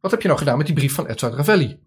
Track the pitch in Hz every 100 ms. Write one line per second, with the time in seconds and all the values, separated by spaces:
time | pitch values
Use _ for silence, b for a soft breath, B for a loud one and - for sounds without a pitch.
0 | 190 180 196 139 143 143 147 147 135 -
1 | - 113 123 120 147 208 131 -